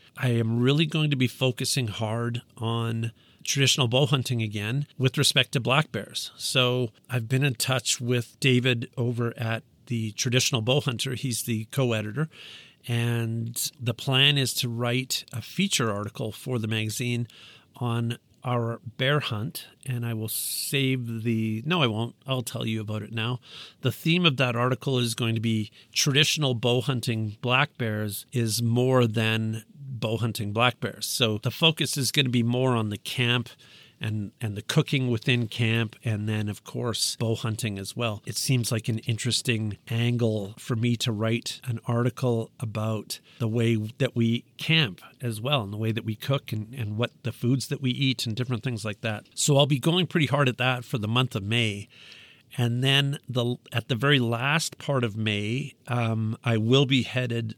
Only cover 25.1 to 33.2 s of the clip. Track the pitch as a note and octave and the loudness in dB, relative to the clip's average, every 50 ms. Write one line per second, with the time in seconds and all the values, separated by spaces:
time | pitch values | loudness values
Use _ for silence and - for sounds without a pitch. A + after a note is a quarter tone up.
25.1 | A2+ - B2 A2+ A2+ A2 A2 A#2 A2+ G#2+ G#2 - - - - _ - - - D3+ | 0 0 0 0 0 2 2 2 0 0 -2 -4 -10 -18 -20 _ -2 0 2 4
26.1 | C3 C#3+ D#3 - - D#3 D3+ C3 B2 A2 A#2 A#2+ A#2+ B2+ A2+ - C3 A#2+ - B2+ | 4 4 4 4 2 0 0 0 0 0 2 2 2 2 2 0 -2 -2 -2 -2
27.1 | A2+ A2 A2 G#2+ G#2 - - A#2+ B2 C3 C#3+ - _ - B2 A2 G#2+ G#2+ G#2+ G#2 | -2 -2 -2 -4 -6 -4 -2 2 2 2 2 0 _ -4 -4 -2 -2 -2 -4 -4
28.1 | G2 - - - - B2+ A#2 A2+ G#2 A2+ A#2+ A2+ A#2 A#2+ B2+ C3 C3 B2+ A#2+ A2+ | -6 -8 -10 -4 -2 0 0 0 0 0 0 2 2 4 4 4 6 6 4 4
29.1 | G#2+ A2+ A2 A2 A2 A2 A2 A2 A2 A2+ - - - D3 C#3+ C3+ C3 A2 A2+ A2 | 2 2 2 2 2 0 0 -2 -4 -6 -10 -16 -18 -16 -12 -10 -6 -4 -2 -2
30.1 | A2+ A2 A#2+ A#2 G#2+ - G#2 G#2 G#2 A#2 A#2+ B2 - - - G2+ - - - - | 0 0 0 -2 -2 -4 -6 -2 0 2 2 2 2 0 -6 -8 -6 -6 -6 -4
31.1 | - - B2 A2 G#2+ G#2 - B2+ - - E3 E3 D#3+ - D#3 - - D3 B2+ A2 | 0 0 2 2 2 0 -2 -4 0 4 4 4 4 2 -2 -2 0 0 -2 0
32.1 | - D3+ C#3 B2+ A#2+ B2 A#2 A#2 A#2+ B2+ C3 C3 B2 A2+ A2 G#2 G#2 - - - | 2 2 2 2 2 2 2 2 2 2 4 4 4 2 0 -2 -4 -6 -8 -6
33.1 | - - | -2 0